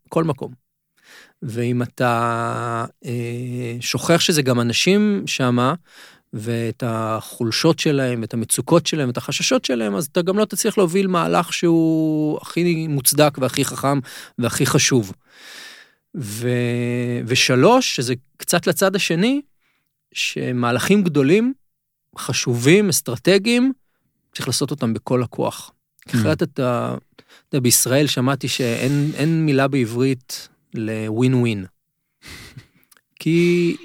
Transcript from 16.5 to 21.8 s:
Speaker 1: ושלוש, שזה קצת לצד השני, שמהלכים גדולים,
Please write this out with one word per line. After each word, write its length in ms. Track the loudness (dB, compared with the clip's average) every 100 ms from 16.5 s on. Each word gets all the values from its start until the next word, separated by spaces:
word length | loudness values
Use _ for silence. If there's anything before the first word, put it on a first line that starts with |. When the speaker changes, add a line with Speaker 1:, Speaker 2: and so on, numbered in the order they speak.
| 0 0 -2 -2 -2 -2 -4 -2
Speaker 1:
ושלוש, 680 | 0 2 6 6 6 2 -2
שזה 180 | -4 -6 _ -12
קצת 300 | -2 0 0
לצד 280 | 2 2 2
השני, 460 | 0 2 2 0 -4 _ _ _ _ _ _
שמהלכים 880 | -6 -6 -4 -4 0 0 0 2 2
גדולים, 500 | 4 2 4 4 2 -4 _ _